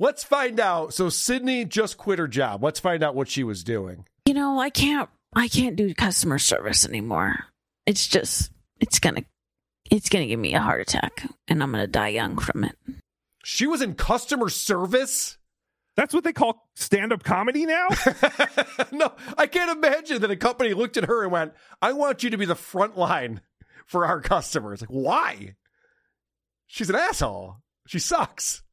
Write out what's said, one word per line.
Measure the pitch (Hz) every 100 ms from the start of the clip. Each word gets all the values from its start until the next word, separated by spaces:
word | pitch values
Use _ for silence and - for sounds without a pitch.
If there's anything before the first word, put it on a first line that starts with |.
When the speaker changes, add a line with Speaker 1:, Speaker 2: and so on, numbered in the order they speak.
Speaker 1:
Let's | 240 -
find | - 285 254 226
out. | 202 170 156
So | - 180
Sydney | - - 254 254 254
just | 214 208 214 -
quit | 202 180
her | 151
job. | 117 123 101
Let's | 143 151
find | 185 170
out | 151
what | 131 135
she | 139
was | 120 98
doing. | 85 110 92 87 - _ -
Speaker 2:
You |
know, | 277 277 269
I | 247
can't, | - 277 294 214 _ _
I | - 240
can't | - 254 170
do | 202
customer | - 208 185 170 135
service | - - 104 - -
anymore. | 110 110 85 95 - - _ _ _ -
It's | 196 -
just, | - - - - - _ -
it's | - -
gonna, | 170 - - _ _ _ _ _ -
it's | 214 -
gonna | 190 123
give | 117
me | 92
a | -
heart | 214 -
attack, | - - - - - - -
and | 160
I'm | 135
gonna | 107 104
die | - 104
young | 110 101 -
from | - -
it. | 98 - - 269 - _ _ _
Speaker 1:
She | - - 277
was | 311
in | 240
customer | 143 - 233 - 277 208
service? | - - 185 180 254 269 - - - _ _ _ _ _ -
Speaker 3:
That's | 285
what | 330
they | 330
call | - 233 220 _
stand-up | - - 202 220 220
comedy | - 180 226 285 320
now? | 330 359
Speaker 1:
<laughs> | - - - 294 - 285 - - - -
No, | 285 302 - 254 -
I | 294
can't | 359 349 320
imagine | 311 302 311 254
that | 202
a | 190
company | 233 247 240
looked | 190 240 -
at | 170
her | 233
and | 196
went, | 175 156 - - -
"I | 180
want | 185 285 -
you | 240
to | 220
be |
the | 190
front | 170 - 190 208 196
line | 175 170 123 110 - _ _ - -
for | 175 170
our | 170
customers." | - 190 - 151 104 101
Like, | 113
why? | 131 135 269 339 98 98 98 _ _ _ _ _ _ _ _ _ _ _
She's | - 190
an | 214
asshole. | 359 - 127 95 95 98 _ _ -
She | 175
sucks. | - 339 - - - - -